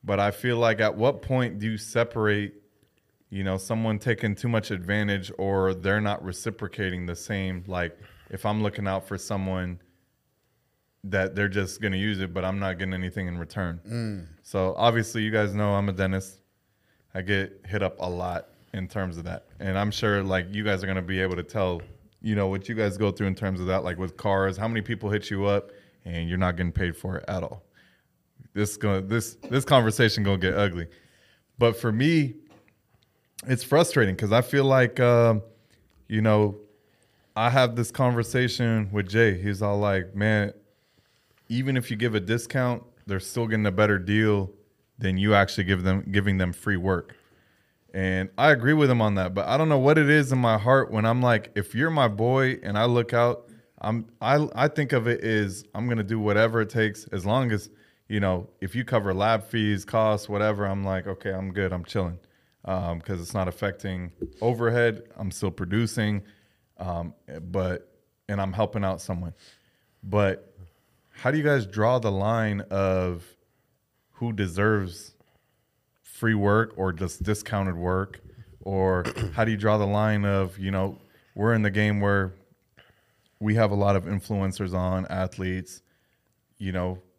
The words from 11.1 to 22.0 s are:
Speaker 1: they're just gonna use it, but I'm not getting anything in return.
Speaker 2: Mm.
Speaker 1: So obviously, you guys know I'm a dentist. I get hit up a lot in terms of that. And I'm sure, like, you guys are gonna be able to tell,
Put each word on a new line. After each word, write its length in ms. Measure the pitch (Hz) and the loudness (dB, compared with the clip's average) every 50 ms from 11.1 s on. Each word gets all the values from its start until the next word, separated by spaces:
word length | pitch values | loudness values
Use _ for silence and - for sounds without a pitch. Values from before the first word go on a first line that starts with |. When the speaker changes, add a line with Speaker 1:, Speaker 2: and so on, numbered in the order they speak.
| 98 95 95 95 90 | 0 0 0 0 0
Speaker 1:
they're 140 | 98 104 101 | -2 -2 0
just 340 | 92 101 95 87 - - | 0 -2 -4 -4 -6 -6
gonna 140 | 107 101 95 95 | -4 -2 -2 -2
use 220 | 98 107 104 95 | -2 -2 -2 -4
it, 120 | 95 90 | -6 -6
but 120 | 85 95 90 | -6 -4 -4
I'm 140 | 95 98 98 | -4 -4 -2
not 200 | 98 95 92 87 | -4 -4 -4 -4
getting 160 | 98 92 95 | -6 -6 -4
anything 320 | 92 92 90 - 101 92 90 | -6 -6 -6 -6 -6 -6 -6
in 80 | 87 | -6
return. 440 | 87 85 80 - 107 92 87 85 85 - | -8 -10 -8 -6 -6 -6 -6 -6 -8 -10
Speaker 2:
Mm. 400 | 98 113 120 117 110 104 95 82 80 82 _ | -10 -8 -6 -6 -6 -8 -10 -12 -16 -20 _
Speaker 1:
So 320 | _ - - 98 92 92 - - | _ -6 -2 -2 0 0 0 2
obviously, 440 | 113 120 117 117 107 - - 113 | 2 4 4 2 -2 -2 -2 -4
you 80 | 107 110 | -2 0
guys 220 | 107 107 104 101 98 | 0 0 0 0 -2
know 200 | 104 104 101 101 | -2 0 0 0
I'm 140 | 101 101 101 | 0 0 -2
a 20 | |
dentist. 480 | 95 90 98 95 95 95 95 - - _ _ _ _ _ _ _ _ _ _ _ _ _ _ _ - | -2 -2 -2 0 0 -4 -6 -8 -20 _ _ _ _ _ _ _ _ _ _ _ _ _ _ _ -10
I 60 | 95 | -8
get 380 | 95 95 101 98 98 95 - - - | -2 0 0 0 0 -4 -8 -18 -12
hit 160 | 90 104 104 | -6 -4 -2
up 140 | 98 92 - - | -2 -2 -2 -4
a 80 | - 90 | -6 -6
lot 400 | 87 87 87 90 87 87 - _ _ _ _ _ | -6 -6 -6 -6 -6 -8 -10 _ _ _ _ _
in 160 | - 98 92 90 | -10 -8 -8 -6
terms 300 | - 104 95 90 85 85 | -6 -6 -6 -4 -6 -8
of 60 | 82 | -10
that. 220 | 87 85 - _ _ - - | -10 -10 -10 _ _ -16 -8
And 180 | 98 95 92 98 | -6 -4 -2 0
I'm 120 | 101 104 | -2 -2
sure, 320 | 104 - - 107 104 101 | -2 0 0 0 2 0
like, 240 | 95 95 95 92 87 90 101 | 0 0 0 -2 -2 -4 -6
you 100 | 104 107 | -4 -2
guys 180 | 107 98 92 | -2 -2 -2
are 40 | 95 | -2
gonna 160 | 95 95 92 | -4 -4 -4
be 180 | 90 87 95 92 | -4 -4 -2 -2
able 160 | 95 92 90 | -2 -2 -2
to 60 | 87 | -4
tell, 380 | 85 - - 110 95 92 90 85 85 - - - | -8 -6 -4 -2 -2 -2 -2 -4 -8 -14 -20 -20